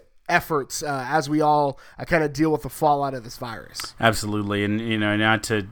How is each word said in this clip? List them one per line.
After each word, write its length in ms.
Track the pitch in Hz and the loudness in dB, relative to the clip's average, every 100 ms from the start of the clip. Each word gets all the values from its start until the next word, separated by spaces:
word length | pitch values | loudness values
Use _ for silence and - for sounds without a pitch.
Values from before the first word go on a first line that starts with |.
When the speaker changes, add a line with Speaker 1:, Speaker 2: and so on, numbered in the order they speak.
| - _ - | -16 _ -2
Speaker 1:
efforts, 540 | 170 - 151 123 - | -2 0 -4 -4 -6
uh, 240 | 147 135 123 | -6 -4 0
as 220 | 156 139 | 0 2
we 100 | 151 | 2
all, 380 | 151 147 143 - - - | 4 4 2 -2 -12 -14
uh, 40 | |
kinda 240 | 123 170 151 | 0 2 2
deal 220 | 139 160 | 2 2
with 120 | 147 | 0
the 60 | 135 | -4
fallout 460 | - 156 143 139 | 0 2 2 0
of 80 | 131 | -6
this 140 | 113 - | -12 -12
virus. 580 | 120 110 - - - - | -12 -12 -14 -12 -12 0
Speaker 2:
Absolutely. 640 | 113 107 107 104 101 101 | 2 2 0 -2 0 0
And, 160 | 104 107 | 0 0
you 180 | 117 110 | -2 0
know, 180 | 104 104 | 0 2
not 280 | 110 110 | 2 2
to 240 | - 107 101 | 0 -4 -4